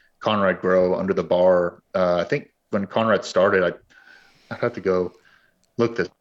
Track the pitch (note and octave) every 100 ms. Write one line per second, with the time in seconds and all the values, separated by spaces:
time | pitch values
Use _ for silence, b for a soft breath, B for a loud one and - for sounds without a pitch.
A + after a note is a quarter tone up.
0 | b b A2+ G#2+ F#2+ F2+ F#2 F#2 F2+ F2+
1 | F#2+ F#2+ E2 F2+ F2+ F2+ F2 - _ G2
2 | F2+ F2 F2 C#3+ - _ _ G#2+ G2 A#2
3 | A2+ G2+ - - G2 G2 F2 - _ _
4 | - - _ _ - - A#2+ - F#2 F#2
5 | F2+ - b b b b _ - A#2 A#2
6 | E2+ -